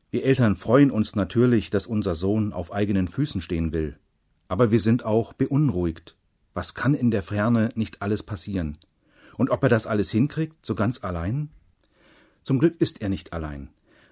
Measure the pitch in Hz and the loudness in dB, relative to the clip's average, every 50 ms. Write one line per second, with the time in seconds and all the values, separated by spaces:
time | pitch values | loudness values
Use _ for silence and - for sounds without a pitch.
0 | _ _ - - - 131 135 127 123 104 95 - - - 117 139 143 135 92 110 | _ _ -4 0 2 2 4 4 4 4 2 0 2 4 6 6 6 6 4 0
1 | 104 - - 101 95 87 - 113 123 127 120 107 90 - - 98 - - 113 107 | -2 0 0 -2 -2 0 2 2 4 4 4 2 0 0 -2 -4 -2 -2 -4 -2
2 | 95 95 82 78 92 98 107 110 104 104 - 92 85 - 98 101 104 98 101 95 | -2 -2 -2 -2 0 0 0 0 0 -2 -4 -6 -8 -6 -4 -2 -2 0 0 0
3 | 92 87 - - 147 - - 92 - - 90 82 82 80 78 80 78 73 71 - | 0 -2 -2 -4 -4 -2 -4 -6 -6 -4 -4 -2 -2 -2 -2 -2 -4 -4 -8 -12
4 | _ _ _ _ _ _ _ _ _ - 95 98 123 107 113 110 92 113 120 120 | _ _ _ _ _ _ _ _ _ -8 0 2 2 4 4 2 4 2 2 2
5 | - 110 107 113 107 - - - - - 139 143 156 139 - 90 90 85 80 - | 0 0 0 0 0 -2 -4 -4 -2 0 2 2 2 2 2 0 -2 -2 -4 -6
6 | - - - _ _ _ _ _ _ _ _ 87 87 - - - - 131 156 127 | -14 -20 -20 _ _ _ _ _ _ _ _ -8 -8 -8 -8 -2 0 0 2 2
7 | 123 117 110 101 92 - 101 104 104 117 120 113 107 113 - 110 107 - - - | 2 2 2 0 -2 -2 -2 0 2 2 2 2 2 0 -2 -4 -6 -6 -6 -6
8 | 101 101 107 95 - - 107 - - 104 98 92 85 76 73 - _ _ _ _ | -4 -2 -2 -2 -4 -8 -10 -10 -8 -6 -4 -4 -4 -4 -6 -10 _ _ _ _
9 | _ _ _ _ - - - - 127 - 123 - - 127 117 107 - - 110 104 | _ _ _ _ -20 -18 -4 -2 0 0 0 0 2 2 2 2 2 0 -2 -2
10 | 95 - - 110 147 147 - 156 160 156 - _ _ - 104 - 104 120 123 - | -2 0 2 0 0 0 0 -4 -6 -6 -8 _ _ -6 -2 0 0 -2 -2 -4
11 | - 92 90 82 82 95 120 147 151 151 - - _ _ _ _ _ _ _ _ | -6 -6 -6 -4 -4 -4 -4 -4 -6 -8 -12 -20 _ _ _ _ _ _ _ _
12 | _ _ _ _ _ _ _ _ _ - 135 123 147 170 170 - 113 - - - | _ _ _ _ _ _ _ _ _ -2 2 2 2 2 2 0 -2 -2 -2 -4
13 | 110 98 98 87 - - 90 85 80 76 71 71 67 - - _ _ _ _ _ | -4 -4 -4 -4 -6 -8 -8 -8 -8 -8 -8 -10 -12 -14 -18 _ _ _ _ _
14 | _ _ | _ _